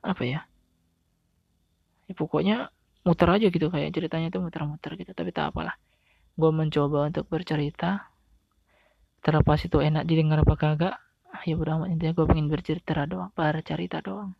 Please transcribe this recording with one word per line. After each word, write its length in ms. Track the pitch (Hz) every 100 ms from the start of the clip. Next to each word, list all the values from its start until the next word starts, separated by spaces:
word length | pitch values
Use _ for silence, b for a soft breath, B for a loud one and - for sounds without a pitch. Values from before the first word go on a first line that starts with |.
| -
apa 160 | -
ya? 240 | 120 147 - _ _ _ _ _ _ _ _ _ _ _ _ _ _ _ _
Ya 80 |
pokoknya 560 | 190 156 151 185 226 277 _ _ _
muter 240 | 180 165 170
aja 240 | 196 220
gitu, 240 | 170 156
kayak 240 | 156 151 165
ceritanya 320 | 160 160 165
tuh 160 | 185 175
muter-muter 480 | - 147 151 156
gitu. 160 | 170 175 190
Tapi 160 | 175
tak 160 | 165 147
apalah. 240 | - - - _ _ _ _ _ -
Gua 160 | 160
mencoba 560 | 156 156 151 143 147 147
untuk 160 | 175 -
bercerita. 880 | 160 143 151 147 - 175 202 - _ _ _ _ _ _ _ _ _ _ _ -
Terlepas 320 | 156 151 151 175
itu 160 | 151
enak 240 | 147 156 165
didengar 400 | 160 156 156 -
apa 80 |
kagak, 420 | 147 151 151 175 - _ _ _ - -
ya 80 | 156
bodo 240 | 156 160
amat, 160 | 160 165
intinya 160 | 165
gua 160 | 165 156
pengen 160 | 160 151
bercerita 640 | 156 - 165 - 156 143
doang, 240 | 185 180
bercerita 720 | - 156 156 - 160 180 - -
doang. 320 | 196 196 185